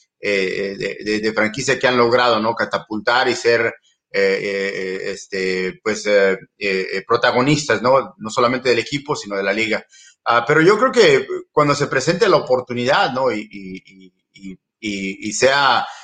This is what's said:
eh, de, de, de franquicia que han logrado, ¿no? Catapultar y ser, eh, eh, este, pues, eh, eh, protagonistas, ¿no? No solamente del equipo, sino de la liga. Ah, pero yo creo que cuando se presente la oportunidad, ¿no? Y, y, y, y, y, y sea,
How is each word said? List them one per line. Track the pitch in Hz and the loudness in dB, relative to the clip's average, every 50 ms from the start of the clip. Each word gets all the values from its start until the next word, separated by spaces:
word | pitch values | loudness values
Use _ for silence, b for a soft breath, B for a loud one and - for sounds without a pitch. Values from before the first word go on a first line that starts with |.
| _ _ _ _ | _ _ _ _
eh, | - 104 101 98 95 90 90 95 98 98 101 | -4 -2 0 0 0 -2 -2 -4 -4 -6 -6
de, | 98 101 98 - - 101 | -6 -8 -8 -8 -6 -4
de, | 107 107 107 | -4 -2 -2
de | 107 110 107 | -2 -2 0
franquicia | 110 107 104 - - 123 - 127 127 | 0 0 -2 -2 -4 -2 -2 0 2
que | - | 2
han | 127 127 | 2 4
logrado, | 123 120 117 120 123 123 120 113 110 | 4 4 4 4 4 4 4 2 2
¿no? | 110 113 113 | 0 0 -2
Catapultar | - 107 - - 98 - - 110 107 - 120 120 127 131 127 | -2 -2 -4 -4 -6 -6 -6 -8 -4 -2 0 0 2 2 0
y | 117 | -2
ser, | - - 117 117 113 113 113 - - _ _ _ _ _ _ - | 0 2 2 2 2 2 -2 -4 -8 _ _ _ _ _ _ -2
eh, | 98 98 98 98 - - | 0 0 2 0 0 -2
eh, | 101 98 98 98 98 98 95 95 95 95 95 95 98 | -4 -4 -4 -4 -4 -4 -6 -6 -6 -6 -6 -8 -8
este, | 95 95 - - 101 95 92 92 92 92 92 92 90 - - | -10 -10 -12 -10 -6 -4 -2 -2 -2 -2 -4 -4 -6 -6 -4
pues, | 110 104 107 - | -4 -4 -2 0
eh, | 104 104 101 98 98 95 95 - - _ _ | 2 4 4 4 4 2 0 -6 -12 _ _
eh, | 104 101 95 95 92 - 92 95 - | -4 -2 -2 -2 -2 -4 -6 -6 -2
protagonistas, | - 113 117 123 123 110 123 127 143 151 147 - - 113 98 | 0 0 2 2 2 2 2 2 2 2 2 2 0 0 0
¿no? | 110 127 135 135 110 95 - - | 2 2 2 2 2 -2 -8 -14
No | 104 110 | -14 -8
solamente | - 127 123 120 131 123 127 127 | -2 0 0 0 0 0 0 0
del | 117 113 | 0 0
equipo, | 107 - 147 139 139 147 143 | 0 -4 -6 -8 -6 -6 -6
sino | - - 101 101 | -6 -6 -6 -6
de | 98 98 | -4 -2
la | 98 101 | -2 -2
liga. | 107 113 107 104 95 - b b b b b b _ _ | -2 -2 -2 -2 -4 -6 b b b b b b _ _
Ah, | 120 117 120 - | 0 0 2 2
pero | - 147 156 | 2 2 4
yo | 160 185 220 214 | 6 6 4 4
creo | 254 262 - | 2 2 4
que | 247 202 156 139 127 135 - - - - _ | 4 6 6 6 4 2 -2 -8 -10 -10 _
cuando | _ 151 147 147 139 | _ 0 2 2 0
se | - 143 | 0 -2
presente | - 135 135 - 165 170 175 226 196 | -2 -2 -2 0 0 0 2 2 4
la | 165 | 4
oportunidad, | 143 - - 127 127 - - 120 123 120 131 151 190 196 156 123 | 2 2 0 0 -2 -2 -4 -6 -2 0 0 2 2 0 0 -2
¿no? | 131 135 123 110 | -2 -2 -2 -2
Y, | 104 | -4
y, | 104 - 104 101 98 92 92 92 - | -8 -12 -14 -16 -14 -14 -14 -14 -16
y, | - 98 95 92 90 _ _ _ _ _ | -20 -20 -20 -20 -20 _ _ _ _ _
y, | 98 98 95 92 - _ _ _ _ | -18 -16 -16 -16 -18 _ _ _ _
y, | 113 104 101 98 98 95 98 - 110 107 | -8 -6 -6 -4 -6 -6 -8 -8 -8 -8
y | 107 | -2
sea, | - 127 135 139 143 143 131 120 110 B B B B | 2 2 2 4 2 2 2 2 0 B B B B